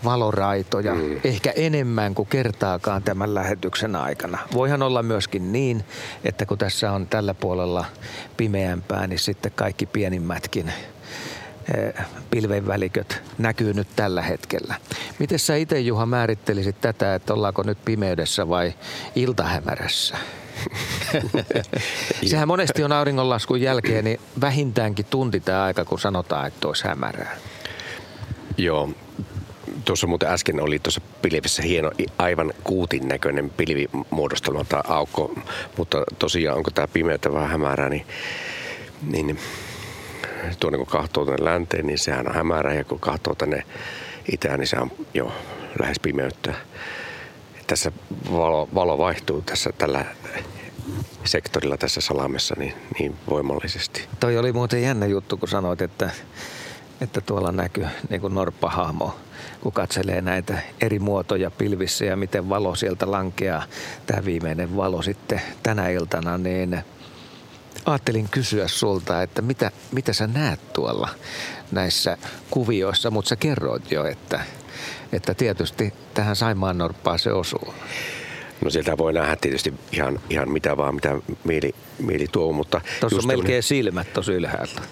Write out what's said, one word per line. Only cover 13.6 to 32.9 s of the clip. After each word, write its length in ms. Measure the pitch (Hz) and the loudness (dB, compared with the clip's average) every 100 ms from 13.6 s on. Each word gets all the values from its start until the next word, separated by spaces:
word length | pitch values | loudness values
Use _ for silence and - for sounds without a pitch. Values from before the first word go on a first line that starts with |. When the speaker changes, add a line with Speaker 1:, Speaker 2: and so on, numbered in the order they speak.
| 110 | 2
Speaker 1:
nyt 140 | 101 101 - | 2 0 0
tällä 260 | 104 90 | 2 2
hetkellä. 520 | 85 80 - - - - - - - - | 0 -4 -2 -4 -2 -8 -6 -8 -8 -4
Miten 200 | 147 165 | 0 2
sä 160 | - 151 | 4 2
ite, 220 | 156 151 | 4 2
Juha, 260 | 120 110 117 | 4 2 4
määrittelisit 720 | 123 117 107 - 101 98 98 | 4 2 0 2 2 2 2
tätä, 340 | 120 110 98 | 0 2 2
että 200 | 95 - | 2 2
ollaanko 280 | 107 101 98 | 2 2 2
nyt 160 | 101 101 | 0 0
pimeydessä 640 | - 110 98 85 80 - 87 | 0 2 2 2 0 0 2
vai 260 | 87 87 80 - - - | 4 2 0 -10 -10 -4
iltahämärässä? 1000 | - 127 110 - 85 82 - - - - - - - - - - - - - - 156 | 0 2 2 2 2 0 -2 0 0 0 -2 -8 -10 -12 -6 -4 -4 -4 -4 0 0
<laughs> 1040 | 110 - 104 - 107 - - - - - - | 2 0 2 0 0 -2 -2 -4 -2 0 2
Sehän 220 | 156 151 | 4 4
monesti 360 | 180 165 - | 4 4 4
on 80 | 143 | 4
auringonlaskun 680 | 147 143 135 127 120 - 127 | 6 4 4 4 2 4 4
jälkeen 440 | 131 131 - 110 | 4 4 4 2
niin 160 | 107 113 - - | 2 0 -4 0
vähintäänkin 640 | 139 135 139 113 110 101 101 | 2 4 4 4 2 0 0
tunti 300 | 135 127 101 | 2 2 2
tää 240 | 85 95 | 2 2
aika, 200 | 95 92 | 4 2
kun 140 | 87 - | 0 0
sanotaan, 460 | 101 95 87 73 69 | 0 0 0 0 -2
että 220 | - 78 | -2 -2
olisi 160 | 73 | 0
hämärää. 520 | - 76 58 - - - - - - - - - - - - - - - | 0 -2 -2 -4 -8 -8 -12 -12 -12 -10 -10 -12 -12 -12 -10 -10 -6 0
Speaker 2:
Joo. 340 | 87 78 73 76 - - 95 - - - - 50 | 2 4 0 -4 -12 -10 -8 -8 -10 -12 -10 -4
Tuossa 220 | 110 90 85 | 0 2 2
muuten 220 | 85 78 | 2 2
äsken 320 | 87 - 76 | 2 2 2
oli 180 | 76 76 | 2 2
tuossa 220 | 82 - - - | 0 -2 -6 -2
pilvessä 400 | 90 78 71 - | 2 2 0 0
hieno, 280 | 80 87 78 - | 2 2 2 0
i-, 80 | 92 - | -4 2
aivan 340 | 90 87 78 - | 2 4 0 0
kuutin 440 | - 95 85 | 0 0 2